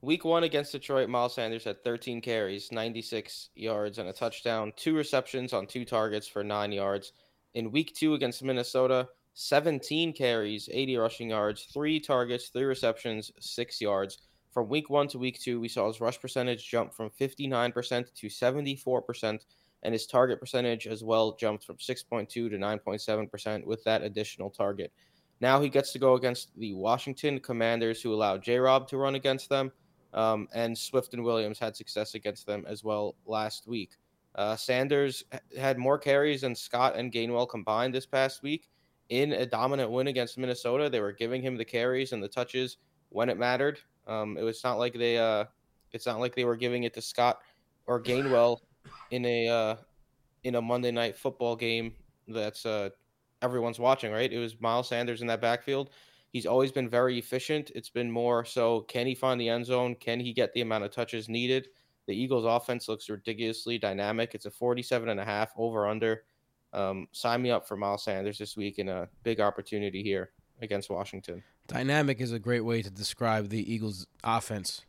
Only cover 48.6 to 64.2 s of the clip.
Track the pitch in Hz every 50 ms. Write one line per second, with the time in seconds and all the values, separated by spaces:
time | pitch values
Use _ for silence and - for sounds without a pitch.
48.6 | _ _ _ _ _ - - - - - 123 123 120 120 120 117 117 117 117 117
49.6 | 110 107 110 110 - _ _ _ _ _ _ _ _ _ _ _ _ 127 123 120
50.6 | 113 117 123 123 123 123 120 117 117 110 98 - - 135 131 - 123 120 117 113
51.6 | 120 117 113 113 113 113 110 - - - _ _ _ - 110 117 104 107 - -
52.6 | - 117 107 104 101 98 - _ _ _ _ _ _ _ _ _ - 123 123 123
53.6 | 117 117 117 113 120 127 135 135 - 110 107 110 123 135 101 120 120 113 110 113
54.6 | 113 113 113 123 127 - 123 117 123 120 117 113 120 117 113 110 117 113 117 120
55.6 | - - 139 135 139 135 - - - - _ _ _ _ - 127 - - 117 131
56.6 | 135 135 131 139 127 117 117 120 127 127 127 120 113 - - 127 - - 156 151
57.6 | 147 - - - 120 - _ 120 120 120 117 117 120 120 120 117 117 117 - 127
58.6 | 117 113 117 113 - - - 123 120 131 127 120 - 131 127 123 120 117 117 120
59.6 | 120 120 127 123 127 123 120 - - - 117 123 123 123 113 127 120 - - 120
60.6 | 120 113 110 107 101 101 - - 117 - - 113 110 113 113 120 120 123 131 131
61.6 | 127 - _ _ _ _ _ _ _ - 101 101 127 127 131 120 113 117 117 120
62.6 | - - 123 120 - - 110 104 - - 107 98 _ - 110 104 113 110 113 113
63.6 | - 120 120 113 - 104 98 98 101 104 110 113